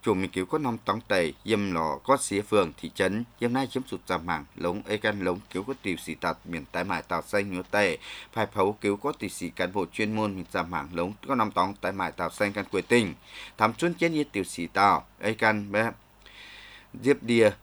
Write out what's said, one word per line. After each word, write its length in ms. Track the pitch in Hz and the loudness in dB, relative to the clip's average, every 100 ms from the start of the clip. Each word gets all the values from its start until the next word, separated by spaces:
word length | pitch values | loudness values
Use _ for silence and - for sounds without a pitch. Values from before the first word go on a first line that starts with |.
Chùa 120 | - | 2
mình 180 | 95 95 | 2 0
cứu 140 | - 92 | -2 -2
có 120 | 156 | 0
năm 200 | 139 110 - | -2 -4 -2
tóng 160 | 104 - | -4 0
tẩy, 260 | 98 82 - - | 2 2 -2 -2
diêm 260 | 107 101 | 0 2
lò 240 | 85 80 71 | 0 0 -2
có 140 | - 135 | 2 0
xía 240 | - 101 | 2 -2
phường, 300 | 101 107 87 - | 2 2 2 -2
thị 140 | 123 - | -12 0
trấn, 280 | 95 104 120 - | 0 0 -6 -4
diêm 120 | 120 | -2
nay 140 | 127 131 | 0 -2
chiếm 160 | 127 127 | -4 -6
sụt 120 | 90 - | -10 -4
giảm 180 | 90 82 | -4 -2
mảng, 200 | 82 71 - | -4 -6 -4
lống 260 | 85 95 104 | -2 -2 -4
ê 100 | 104 | -2
căn 220 | 110 101 | 0 0
lống 200 | 90 90 - | -2 -2 -4
cứu 100 | 90 | -8
có 100 | 107 135 | -6 -6
tiểu 140 | 101 85 | -4 -6
sĩ 180 | - 78 | -6 -4
tạt 220 | 87 80 85 | -4 -4 -8
miền 200 | 85 69 | -10 -6
tái 120 | 87 | -6
mải 180 | 90 85 | -4 -4
tàu 200 | - 87 | -4 -6
xanh 300 | - 104 101 | -2 -2 -2
nhúa 100 | 90 92 | -6 -2
tẩy, 260 | 104 98 76 - - - | 2 2 0 -8 -14 -10
phải 120 | - 104 | -4 -4
phấu 280 | 104 95 | 2 2
cứu 240 | 104 107 104 | 2 0 0
có 140 | 143 | -4
tiểu 180 | 151 101 | -4 -8
sĩ 200 | - 90 | -8 -10
cán 240 | - 90 | -4 -4
bộ 120 | 98 87 | -2 -4
chuyên 300 | - 107 110 | -2 -2 0
môn 200 | 107 95 | -2 -4
mình 100 | 85 | -6
giảm 200 | 95 85 | -4 -2
mảng 180 | 87 71 | -4 -4
lống 200 | 85 87 104 - | -4 -4 -4 -4
có 80 | 131 | 0
năm 160 | 107 | 0
tóng 220 | - 92 101 | 2 0 0
tái 100 | 92 | -4
mải 200 | 98 87 | -2 -6
tàu 180 | 76 85 | -4 -6
xanh 240 | - 101 | 0 0
căn 120 | 101 92 | 0 -2
quê 100 | 98 | -2
tỉnh. 320 | 87 120 101 71 - - - - | 4 4 4 -6 -16 -18 -18 2
Thám 160 | 110 113 | 2 4
xuân 160 | 170 | -2
trên 200 | 175 170 | 2 0
như 100 | 160 | 0
tiểu 200 | 147 101 | -2 -4
sĩ 240 | 90 - 85 | -6 -6 -4
tàu, 380 | 98 101 85 - - | 4 6 6 0 -8
ê 140 | 101 | -6
căn 380 | 110 110 107 101 | 2 2 2 0
bé, 200 | 101 113 - _ _ - - - - - - - - | 0 0 -4 _ _ -20 -20 -20 -20 -20 -20 -18 -4
diếp 200 | 120 131 | 2 2
đìa 260 | 113 117 107 98 | 4 6 6 6